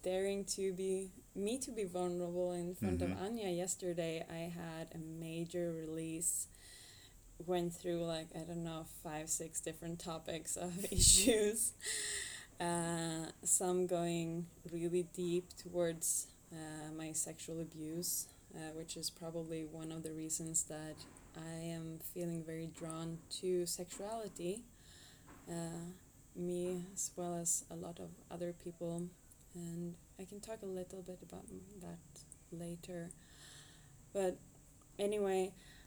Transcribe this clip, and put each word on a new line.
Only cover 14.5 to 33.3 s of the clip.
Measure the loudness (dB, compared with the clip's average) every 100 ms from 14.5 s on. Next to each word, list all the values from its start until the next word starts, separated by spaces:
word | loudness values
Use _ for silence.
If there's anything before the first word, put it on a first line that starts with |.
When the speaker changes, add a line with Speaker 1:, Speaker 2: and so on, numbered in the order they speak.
| -8 -6
Speaker 1:
really | -2 2 2 2
deep | 0 2 2 0 -10
towards, | -2 2 2 2 2 2 0 -12 -12
uh, | -10 -8 -8 -8 -6
my | -4
sexual | -2 -2 -4 -6 -4
abuse, | -4 -6 -4 -2 0 -2 -4 -12 -14
uh, | -8 -8
which | -6 -8 -4
is | -6
probably | -4 -4 -4 -2 -4
one | -4 -6 -6
of | -4
the | -4
reasons | -4 -2 -2 0 0
that | 0 -4 -6 -8 -12 -16 -14 -10
I | -6 -4
am | -4 -4 -4 -6 -6
feeling | -2 0 0
very | -2 -4 -4
drawn | -6 -4 -2 -2 -4 -8 -2
to | 2 4 2
sexuality, | -2 -4 -4 -4 -2 -4 -2 -2 -2 -6 -18 -18 -18 -18 -18 -18 -14 -4
uh, | -2 -2 -4 -6 -10 -16 -20 -14 -4
me | 0 2 2 0 -2
as | -4 -4 -2
well | 0 2
as | 2 2 0
a | -8
lot | -6 -6
of | -10 -12 -10
other | -4 -4
people, | -4 -8 -4 -2 -2 -4 -8 -20 -20 -14
and | -8 -6 -4 -4 -6 -14 -12
I |
can | -10 -10
talk | -8 -6
a | -4
little | -4 -4 -8
bit | -8 -10
about | -10 -12 -10
m-, | -12 -12 -12
that | -10 -10 -12 -18 -18 -18 -12
later. | -6 -4 -6 -6 -6 -6 -10 -16